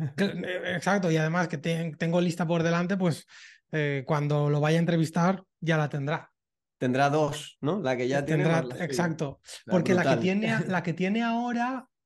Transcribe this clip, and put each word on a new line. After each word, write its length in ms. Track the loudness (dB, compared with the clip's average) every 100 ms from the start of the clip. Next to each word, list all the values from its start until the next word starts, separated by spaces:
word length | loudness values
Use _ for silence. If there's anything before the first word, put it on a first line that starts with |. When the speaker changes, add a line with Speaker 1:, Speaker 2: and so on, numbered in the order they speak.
| -6 -2
Speaker 1:
cl-, 280 | -2 -2
eh, 300 | -6 -6 -6
exacto, 360 | -2 0 2 2
y 60 | 2
además 320 | 2 0 -2
que 80 | -2
ten-, 380 | -4 -4 -4 -4
tengo 240 | 0 2
lista 260 | 2 0 0
por 160 | 2
delante, 340 | 2 2 0 0
pues, 300 | 0 -2 -6 -20 -20 -20 _
eh, 300 | -2 -2 -2 -2
cuando 440 | 0 2 2 2
lo 100 | 2
vaya 180 | 4 4
a 20 |
entrevistar 640 | 4 2 2 2 2 0 -6 _
ya 160 | 0 0
la 100 | 0
tendrá. 440 | -2 -4 -4 -6 _ _ _ _ _
Speaker 2:
Tendrá 320 | 0 4 4
dos, 480 | 4 2 -2 -10 -6
¿no? 200 | -4 -2
La 160 | -2 0
que 120 | 0
ya 120 | 0
Speaker 1:
Eh, 20 |
Speaker 2:
tiene 200 | 0 2
Speaker 1:
tendrá, 140 | 2 2
Speaker 2:
más 60 | -2
la 60 |
suya. 100 | -6 -4
Speaker 1:
exacto, 540 | -2 -2 -2 -6 -8 -16 -18 -2
Speaker 2:
La 60 |
Speaker 1:
porque 220 | 0 4
la 80 | 2
que 60 | 4
Speaker 2:
brutal. 140 | 2
Speaker 1:
tiene 280 | 2 0 0
a-, 100 | 0
Speaker 2:
<laughs> 60 | 0
Speaker 1:
la 160 | -2
que 120 | -2
tiene 280 | -2 -2 0
ahora, 640 | -2 -2 -4 -4 -4 -6 -12 _